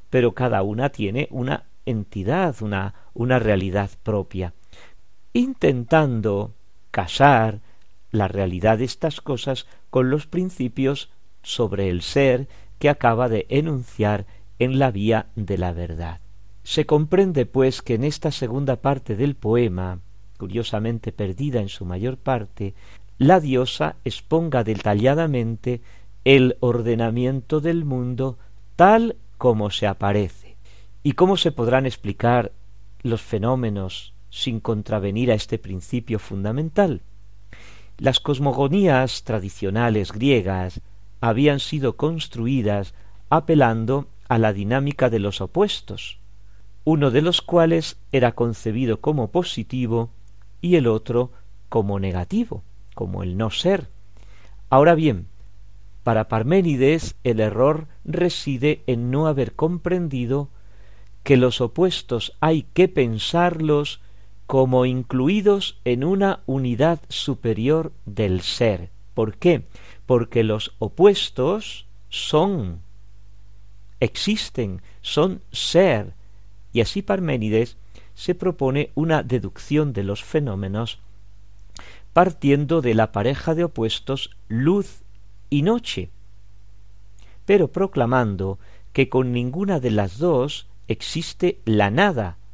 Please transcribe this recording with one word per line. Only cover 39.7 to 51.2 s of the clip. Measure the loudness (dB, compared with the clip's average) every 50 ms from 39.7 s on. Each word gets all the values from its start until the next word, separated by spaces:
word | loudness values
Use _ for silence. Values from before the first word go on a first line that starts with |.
| 2 2 2 4 2 2 0 -2
griegas | -4 0 4 4 4 4 4 2 -2 -2 -2 -4 -6 -10 -12 -14 -16 -16 -16 -14 -8 -2
habían | 0 2 4 4 4 4 4 2
sido | -2 -4 -4 -2 0 -2 0
construidas | 0 -2 -2 -2 -2 -6 -8 -6 -4 -2 0 0 2 2 2 0 0 -2 -6 -10 -14 -16 -16 -14 -12 -2 2
apelando | 2 2 4 4 6 6 6 6 4 2 0 0 0 0 -2 -6 -14 -14 -2 0
a | 2 4
la | 4 4
dinámica | 2 0 0 2 2 2 2 0 0 2 2 2
de | 2 2
los | 0 -2 -2 -4
opuestos, | -6 -2 2 2 2 2 0 -6 -8 -10 -12 -12 -12 -12 -14 -14 -16 -16 -16 -16 -16 -16 -16 -16 -16 -16 -14 -4
uno | 0 2 2 4 4 4
de | 4 4
los | 4 4 0 0
cuales | -2 2 4 6 6 6 4 2 0 -4 -10 -12 -10 0
era | 2 4 4 4
concebido | 4 2 0 0 0 -2 -4 -2 0 0 2 0 0 0
como | 0 0 2 2 0 0
positivo | 0 0 0 0 -4 -6 -6 -4 -2 -2 0 0 0 0 -2 -2 -8 -16 -18 -16 -16 -16 -16 -16 -12 -4
y | 2 4 4
el | 6 6
otro | 6 4 2 0 2 2 2